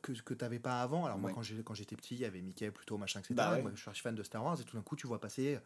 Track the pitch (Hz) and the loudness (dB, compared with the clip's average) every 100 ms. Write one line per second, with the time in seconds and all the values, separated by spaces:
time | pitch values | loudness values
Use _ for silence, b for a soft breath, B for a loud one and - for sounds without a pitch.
0 | - 120 - - 120 120 120 123 123 160 | -4 -4 -2 -2 0 0 2 2 4 4
1 | 165 98 95 98 110 110 113 104 101 107 | 2 2 0 0 -2 -4 -4 -6 -6 -8
2 | - 120 120 92 92 90 107 101 - 107 | -6 -2 -2 -2 -4 -2 -2 -2 -4 -2
3 | 98 104 95 123 107 117 113 101 - 104 | 0 -2 2 4 6 6 4 -2 -6 -4
4 | 120 113 101 110 131 165 113 117 104 147 | -2 -2 -2 -2 0 0 -2 -6 -4 -4
5 | 127 110 104 - 135 139 | -2 -2 -2 0 2 2